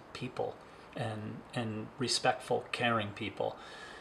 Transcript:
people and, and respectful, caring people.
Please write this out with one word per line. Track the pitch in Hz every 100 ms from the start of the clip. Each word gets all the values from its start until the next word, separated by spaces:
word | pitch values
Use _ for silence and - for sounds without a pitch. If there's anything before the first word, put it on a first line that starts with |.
| -
people | - 127 - - - - - - -
and, | 113 107 110 - - 127
and | 110 107 107 -
respectful, | 120 - 127 - - 117 -
caring | - 120 113 104
people. | 101 101 - - - - - - -